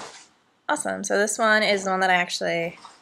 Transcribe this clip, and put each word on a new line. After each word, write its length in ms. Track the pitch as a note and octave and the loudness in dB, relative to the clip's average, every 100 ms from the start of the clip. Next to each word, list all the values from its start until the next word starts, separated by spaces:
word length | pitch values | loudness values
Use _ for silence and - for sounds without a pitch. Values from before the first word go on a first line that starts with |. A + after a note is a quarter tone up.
| - - - _ _ _ - | -14 -16 -20 _ _ _ -4
Awesome. 360 | D4+ G3 F#3+ | -4 -2 -4
So 160 | G3+ G3+ | -2 0
this 180 | G#3+ - | 0 2
one 240 | A3+ G#3+ | 2 4
is 220 | G3+ G3+ | 4 2
the 80 | F#3+ | 0
one 80 | F#3 | 0
that 100 | F#3+ | 2
I 60 | F3+ | 2
actually 640 | F3 - F#3 E3+ E3+ - - - | 0 -2 -2 -2 -4 -8 -18 -14